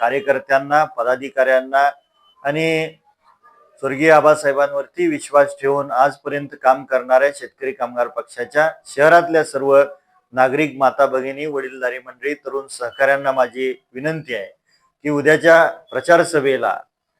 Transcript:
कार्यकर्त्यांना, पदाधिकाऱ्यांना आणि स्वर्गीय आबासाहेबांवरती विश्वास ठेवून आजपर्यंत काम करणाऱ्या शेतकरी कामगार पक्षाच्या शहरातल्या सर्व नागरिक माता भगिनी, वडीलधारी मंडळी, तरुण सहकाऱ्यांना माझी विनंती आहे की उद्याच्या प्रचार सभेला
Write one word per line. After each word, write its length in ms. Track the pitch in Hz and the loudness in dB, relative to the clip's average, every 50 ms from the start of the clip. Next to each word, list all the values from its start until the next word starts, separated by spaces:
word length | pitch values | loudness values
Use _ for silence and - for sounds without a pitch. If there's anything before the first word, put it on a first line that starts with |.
कार्यकर्त्यांना, 840 | 117 120 131 139 135 139 135 131 - - 139 135 143 143 147 151 156 | -4 -2 -2 -2 -2 -2 -2 -2 0 0 0 0 0 2 0 0 0
पदाधिकाऱ्यांना 1040 | 147 - 123 113 123 127 127 135 135 - 135 131 131 131 131 131 131 135 139 139 143 - _ _ _ _ _ _ _ _ _ - | 0 -4 -6 -2 -2 -2 -4 -4 -10 -2 -2 2 2 2 0 0 0 0 0 0 0 -2 _ _ _ _ _ _ _ _ _ -8
आणि 500 | 139 147 156 160 160 160 160 160 160 80 _ _ _ _ _ _ _ _ _ _ - _ _ _ _ _ _ | -6 -4 -4 -2 -2 -2 -2 -4 -6 -10 _ _ _ _ _ _ _ _ _ _ -20 _ _ _ _ _ _
स्वर्गीय 320 | - 135 139 135 156 160 | -6 -6 -4 0 4 6
आबासाहेबांवरती 960 | 156 151 147 151 151 151 151 143 139 139 143 143 143 139 139 - _ 165 180 | 6 6 6 4 2 4 2 -2 0 0 -2 -2 -2 -6 -10 -10 _ -4 -2
विश्वास 480 | 170 151 139 - - 143 143 139 143 - - | -2 -2 -4 -8 0 2 2 2 2 0 -6
ठेवून 300 | 139 139 139 143 139 143 | -2 -2 -2 -2 -2 -4
आजपर्यंत 580 | 120 123 139 143 139 - - 143 139 143 143 135 151 147 - | 0 0 0 0 0 -4 -10 -8 -8 -8 -8 -10 -14 -2 2
काम 220 | 131 131 139 135 | 2 2 2 0
करणाऱ्या 460 | - 131 127 123 127 131 131 139 143 143 | -2 -2 -2 0 2 2 2 2 2 -2
शेतकरी 380 | - 127 117 _ - 135 135 127 | -4 -16 -18 _ -10 -10 -10 -8
कामगार 360 | - 127 123 123 120 120 117 | -6 -8 -8 -4 -4 -4 -4
पक्षाच्या 640 | - 117 113 _ - 123 120 117 - 147 156 160 156 - _ | -4 -10 -12 _ -10 -12 -10 -6 -2 0 0 0 -2 -8 _
शहरातल्या 580 | - - 135 147 160 165 175 170 165 165 160 147 | -14 -2 2 4 6 6 6 4 4 0 0 -2
सर्व 400 | - - 135 135 139 135 139 143 143 - _ _ _ _ _ _ _ 123 | -2 -4 -4 0 4 4 4 4 2 -2 _ _ _ _ _ _ _ -2
नागरिक 440 | 127 131 131 123 143 156 143 127 | 0 0 0 2 0 -2 -4 -2
माता 300 | 135 135 127 127 - 139 | 0 0 0 2 2 0
भगिनी, 400 | 131 127 131 127 135 135 139 151 | 0 0 -4 -6 -6 -8 -8 -10
वडीलधारी 520 | 156 143 139 131 127 131 131 127 123 123 131 | -8 -6 -8 -8 -8 -10 -6 -6 -6 -6 -6
मंडळी, 360 | 123 127 123 123 123 143 147 | -14 -18 -20 _ -8 -8 -8
तरुण 320 | - - 135 131 139 135 | -8 -10 -8 -8 -8 -8
सहकाऱ्यांना 680 | 135 - - 123 117 - - 139 135 139 139 139 135 131 | -8 -12 -10 -10 -10 -4 -2 0 0 0 0 -2 -4 0
माझी 520 | 131 127 120 123 127 131 131 123 - _ _ 120 | 0 -2 -2 -2 -6 -6 -6 -6 -8 _ _ -16
विनंती 420 | 127 139 156 160 156 131 123 120 | -8 -6 -6 -6 -6 -8 -8 -8
आहे 120 | 104 98 92 _ _ _ _ _ _ _ _ _ _ - | -8 -8 -10 _ _ _ _ _ _ _ _ _ _ -6
की 80 | 147 | -4
उद्याच्या 560 | 147 143 135 151 156 143 147 165 165 165 165 | -2 0 4 4 2 4 6 6 6 6 4
प्रचार 560 | - - - - _ 117 127 - 175 170 170 165 | 2 -2 -8 -16 _ -10 -8 0 2 2 2 2
सभेला 580 | 165 170 147 131 139 131 123 117 101 92 - - _ _ _ _ _ _ _ | 2 0 0 0 0 -2 0 -2 -2 -4 -4 -10 _ _ _ _ _ _ _